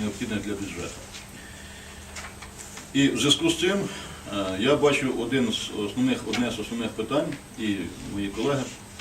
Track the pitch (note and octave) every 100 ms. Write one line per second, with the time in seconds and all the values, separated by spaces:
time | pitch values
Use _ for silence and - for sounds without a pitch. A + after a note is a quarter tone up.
0 | G#2 G2 A#2 G#2 G#2 G2 G2 E2+ - -
1 | - - - - - - - - - -
2 | - - - - - - - - - C3+
3 | C#3 A#2 C#3 - E3 - F3+ G3+ - -
4 | - - - G2+ F#2+ G2 B2+ C#3+ C#3+ C#3
5 | C3 A2+ A#2 C3 A#2 G#2 - G#2 G#2 B3
6 | B3+ A3+ - - A#2 A3 G#2 A#2 A2 -
7 | A2 C#3+ D#3+ - - - G#2+ G2 E2 -
8 | - G2+ G2+ G#2+ C3+ C3+ A#2+ - - -